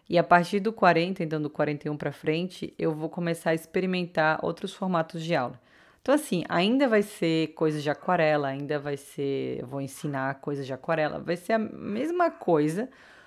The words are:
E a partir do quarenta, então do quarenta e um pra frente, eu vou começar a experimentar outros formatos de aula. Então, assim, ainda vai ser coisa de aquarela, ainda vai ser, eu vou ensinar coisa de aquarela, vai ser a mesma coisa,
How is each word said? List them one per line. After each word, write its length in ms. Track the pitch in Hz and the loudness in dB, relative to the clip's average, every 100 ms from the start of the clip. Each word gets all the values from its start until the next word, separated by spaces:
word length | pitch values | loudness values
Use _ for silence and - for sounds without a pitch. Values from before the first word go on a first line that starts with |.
| _ | _
E 80 | 170 | 0
a 80 | |
partir 340 | 170 175 170 202 | 6 6 6 0
do 140 | 196 | -2
quarenta, 500 | 220 185 165 175 190 | 4 4 6 2 -2
então 180 | 165 156 | -4 -2
do 100 | 151 | -4
quarenta 360 | - 147 147 151 | -2 -2 -2 -6
e 40 | |
um 60 | 151 | -6
pra 140 | 151 | -6
frente, 640 | 139 - 160 180 - - - | -4 -2 0 -2 -8 -10 -4
eu 160 | 160 | -2
vou 160 | 151 156 | -2 -6
começar 400 | 170 170 165 - | -4 -4 -2 0
a 40 | |
experimentar 840 | 165 - - 185 185 175 170 156 156 | 0 0 -2 0 0 -2 2 2 2
outros 300 | - 170 196 | -2 -4 -8
formatos 500 | - 190 175 160 170 | -6 0 0 0 -4
de 120 | 160 | -2
aula. 260 | 165 123 131 _ _ - _ | -2 -2 -8 _ _ -20 _
Então, 140 | - | 0
assim, 300 | 294 302 180 - | 0 2 -2 0
ainda 400 | 170 190 262 277 | 0 2 4 4
vai 140 | 220 | 4
ser 460 | 208 - 165 160 156 | 2 0 0 2 0
coisa 300 | - 160 151 | 0 0 0
de 120 | 147 | -2
aquarela, 580 | 143 - 180 156 151 139 | -2 0 2 4 2 0
ainda 300 | 135 143 147 | -4 -4 -4
vai 180 | 143 143 | -4 -8
ser, 640 | - - 139 135 131 123 | -8 -6 -2 -2 -2 -6
eu 60 | 127 | -6
vou 160 | 139 | -8
ensinar 540 | 139 - 151 135 135 139 | -8 -6 -6 -4 -4 -4
coisa 280 | - 143 | -6 -6
de 80 | 135 | -6
aquarela, 460 | 131 - 165 151 147 | -8 -2 0 0 -2
vai 180 | - 175 | -4 -4
ser 160 | - | 0
a 60 | 226 | -2
mesma 720 | 220 - - 202 294 349 339 | -2 -6 -8 -4 -2 0 0
coisa, 580 | 330 - 165 151 165 262 - - - | 0 2 4 4 0 -6 -10 -20 -20